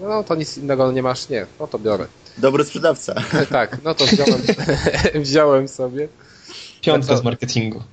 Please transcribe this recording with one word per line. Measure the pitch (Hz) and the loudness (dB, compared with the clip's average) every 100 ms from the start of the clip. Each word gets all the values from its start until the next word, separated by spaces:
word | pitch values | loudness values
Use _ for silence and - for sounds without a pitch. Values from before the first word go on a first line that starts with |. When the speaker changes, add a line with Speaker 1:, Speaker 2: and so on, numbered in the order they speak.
Speaker 1:
no | 196 214 | -6 -4
to | 208 165 | -2 -4
nic | 147 - | -4 -8
innego | 139 131 131 | -4 2 2
nie | 131 | 2
masz, | 127 127 - | -2 -4 -4
nie, | 123 95 - | -6 -6 -10
no | 151 | -8
to | 113 | -4
biorę. | 107 101 76 - - - | -2 -2 -4 -12 -20 0
Speaker 2:
Dobry | 131 139 147 | 2 2 -2
sprzedawca. | - 165 147 - - 120 | -2 0 0 -4 -6 -2
Speaker 1:
<laughs> | - 139 | 0 0
Tak, | 131 110 127 | 0 0 -2
no | 156 160 | -4 0
to | 135 | 2
wziąłem, | 202 143 127 123 214 - 139 | 4 4 2 0 -2 0 0
<laughs> | 165 - 180 156 | 0 0 0 0
wziąłem | 143 147 147 135 135 | 2 4 6 4 2
sobie. | - 127 131 151 - - - - - - - | -4 -6 -6 -8 -10 -20 -20 -20 -20 -20 -4
Speaker 3:
Piątka | - 147 | 2 2
Speaker 1:
Zacząłem | 131 120 | 2 2
Speaker 3:
z | 120 | 2
marketingu. | 123 131 120 110 113 113 | -2 -4 -2 -2 -6 -12